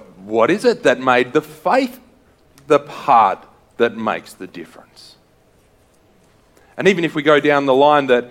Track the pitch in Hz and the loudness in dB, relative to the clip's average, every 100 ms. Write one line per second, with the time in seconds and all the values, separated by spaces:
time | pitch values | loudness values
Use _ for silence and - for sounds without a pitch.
0 | - - 98 110 117 202 247 240 147 123 | -14 -20 -6 -2 0 0 -2 0 0 0
1 | 127 123 123 151 - - 180 247 254 - | 0 0 0 -2 -4 -8 -2 -2 -2 -10
2 | _ _ _ _ _ _ - 147 143 - | _ _ _ _ _ _ -2 -2 -2 -10
3 | - 123 101 87 - _ _ - 117 110 | 0 4 4 0 -12 _ _ -4 -4 -2
4 | 110 85 - - 92 87 80 - - - | -6 -6 -10 -20 -18 -18 -20 -20 -20 -20
5 | - _ _ _ _ _ _ _ _ _ | -20 _ _ _ _ _ _ _ _ _
6 | _ _ _ _ _ _ _ - 165 180 | _ _ _ _ _ _ _ -2 -2 0
7 | 165 156 143 147 147 143 139 131 147 147 | -4 -4 2 2 2 0 0 2 2 2
8 | 135 123 120 | 2 0 -2